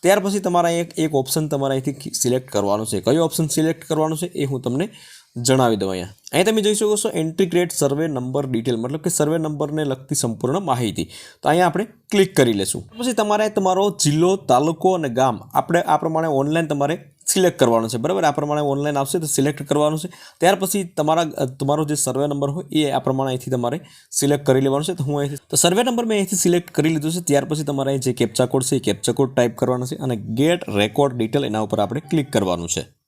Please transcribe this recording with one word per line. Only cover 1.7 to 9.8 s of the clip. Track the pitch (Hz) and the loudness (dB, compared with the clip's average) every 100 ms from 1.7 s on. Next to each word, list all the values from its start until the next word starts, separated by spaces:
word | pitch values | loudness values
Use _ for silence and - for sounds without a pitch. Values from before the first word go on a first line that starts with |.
અહીંથી | 135 131 139 - | -2 -4 -6 -8
સિલેક્ટ | - 123 127 127 | -4 0 0 -2
કરવાનો | 104 101 101 110 | -2 0 0 -2
છે. | 104 | -2
કયો | 92 151 165 | 2 2 2
ઓપ્શન | - 156 | 0 -2
સિલેક્ટ | - 160 160 | 0 0 -2
કરવાનો | - 156 156 156 | -4 0 0 -2
છે | 170 | -6
એ | 175 139 | -4 -4
હું | 131 | -2
તમને | 123 127 202 - - - _ - | -2 -2 -4 -8 -20 -20 _ -6
જણાવી | 120 131 123 107 | 2 4 4 2
દઉં | 98 | -2
અહીંયા. | 92 92 - - | -4 -8 -14 -6
અહીં | 143 190 | 0 2
તમે | 220 | 2
જોઈ | 208 214 | 2 0
શકો | 214 214 | 0 0
છો | 214 | -2
એન્ટ્રી | 208 160 165 190 | -2 -4 0 0
ક્રિએટ | 170 175 | 2 0
સર્વે | - 143 143 160 | 0 0 0 -2
નંબર | 139 123 135 139 | -2 -4 -4 -2
ડિટેલ, | 127 113 117 | -2 -2 -2
મતલબ | 120 151 | -4 -4
કે | 175 | -4
સર્વે | 170 147 165 | 0 0 0
નંબરને | 156 147 147 156 | -2 -4 -4 -2